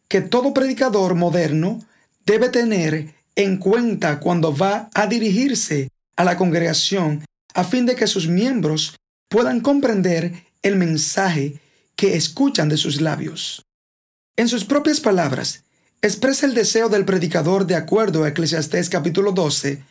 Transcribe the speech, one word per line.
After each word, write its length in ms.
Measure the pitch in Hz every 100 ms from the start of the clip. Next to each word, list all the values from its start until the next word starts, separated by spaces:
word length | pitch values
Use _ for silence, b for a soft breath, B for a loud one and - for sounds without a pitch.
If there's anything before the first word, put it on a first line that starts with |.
| -
que 140 | 190
todo 320 | 185 240 269
predicador 600 | 269 269 254 262 202 185
moderno 720 | 175 175 175 156 156 175 233 B B B B
debe 240 | - 220 247
tener 680 | 247 233 196 156 156 156 - _
en 240 | - 196 190
cuenta 640 | 190 233 233 190 165 147
cuando 360 | 180 175 156 139
va 320 | 196 214 220
a 120 | - 208
dirigirse 840 | 233 214 190 277 240 - 147 135 - _ -
a 80 |
la 140 | 180 180
congregación 880 | 185 165 165 156 - - 156 151 - _ _
a 100 | 185
fin 220 | 180 254
de 100 | 240
que 120 | - 214
sus 200 | 196 165
miembros 720 | 180 254 247 151 156 - - _ _ -
puedan 320 | 214 254 240
comprender 880 | 285 285 262 202 185 165 175 - - _
el 140 | 202 196
mensaje 840 | 170 156 - - 190 156 139 143 B B B
que 220 | - 196 170
escuchan 540 | - - 277 277 151
de 80 | 151
sus 240 | - 139
labios. 640 | 156 147 156 160 - - - _ _ _ _ _ _ -
En 120 | 233
sus 160 | 233
propias 340 | 190 285 302 294
palabras, 640 | 220 185 143 127 - - _ _ _ _
expresa 420 | 208 190 262 269
el 100 | 285
deseo 340 | 233 196 226 226
del 160 | 202
predicador 640 | 190 185 160 165 151 196 180
de 100 | 165
acuerdo 480 | 156 208 208 160
a 40 | 151
Eclesiastés 640 | 151 156 160 147 175 175
capítulo 420 | 180 170 170 202
doce, 500 | 190 151 - 143 139 -